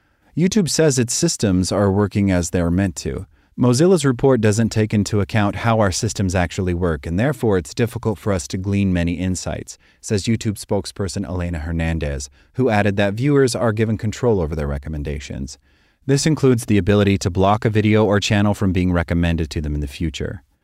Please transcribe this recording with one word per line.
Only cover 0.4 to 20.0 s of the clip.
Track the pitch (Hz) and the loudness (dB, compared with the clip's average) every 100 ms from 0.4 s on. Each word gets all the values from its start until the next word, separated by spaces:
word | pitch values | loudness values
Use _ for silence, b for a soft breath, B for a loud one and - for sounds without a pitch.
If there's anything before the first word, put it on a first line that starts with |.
| 180 220 170 | 0 2 0
says | - 160 127 | 2 2 2
its | 117 | 0
systems | - 170 - 107 92 90 | 0 -2 0 0 2 0
are | 95 101 | 2 2
working | 95 101 107 98 | 2 0 0 0
as | 90 85 | 0 0
they're | 92 85 | 0 0
meant | 90 98 82 | 0 0 -2
to. | - 65 - _ _ - | -8 -8 -10 _ _ -2
"Mozilla's | 123 120 175 190 143 | 2 4 4 4 2
report | 123 135 123 | 2 2 4
doesn't | 107 104 110 | 4 2 0
take | - 107 | 0 0
into | 107 98 104 | 2 0 0
account | 95 110 101 92 | 0 0 0 0
how | 117 113 | 0 2
our | 104 | 2
systems | 87 107 - 95 | 0 -4 -2 0
actually | 92 87 - 92 | 0 -2 -2 -2
work, | 87 90 78 - | 0 0 -2 -2
and | 85 | -2
therefore | 127 151 117 95 | -2 0 0 0
it's | - | -2
difficult | - 117 117 113 101 | -4 -4 -2 -6 -4
for | - | -2
us | 95 - | -4 -4
to | 101 | -6
glean | 95 101 98 | -2 0 2
many | 90 85 85 | 2 0 -2
insights," | 92 90 - 78 - - b b | -2 -4 -6 -8 -10 -18 b b
says | - 107 | -4 -4
YouTube | 101 110 113 101 | -2 -2 -2 -6
spokesperson | - 101 - - 98 - 101 | -4 -4 -4 -8 -6 -6 -6
Elena | 90 87 85 | -4 -4 -6
Hernandez, | 76 82 82 82 76 71 - b b | -4 -2 -2 -2 -4 -6 -10 b b
who | - 127 | -2 0
added | 107 104 101 | 2 0 2
that | 101 104 | 0 0
viewers | 135 139 135 | 2 4 2
are | - 117 | 2 -2
given | 107 110 107 | 0 0 -2
control | 110 - 123 104 | -4 -2 0 0
over | 78 78 | 0 -2
their | 73 | -4
recommendations. | 71 80 78 71 73 - 67 67 - _ _ _ _ - | -4 -6 -8 -6 -8 -8 -10 -12 -14 _ _ _ _ 0
This | 139 160 | 2 2
includes | 151 135 120 - | 4 4 4 2
the | 104 | 2
ability | 92 104 101 98 | 4 4 4 2
to | 101 | 0
block | 87 95 107 120 | 2 2 2 2
a | |
video | 107 104 107 107 | 2 2 4 4
or | 101 | 2
channel | - 104 104 | 2 2 2
from | 101 98 | 0 0
being | 92 92 | 2 2
recommended | 87 85 85 85 82 78 | 0 0 0 0 0 -2
to | - | -4
them | 76 73 | -4 -4
in | |
the | 71 | -6
future. | - | -4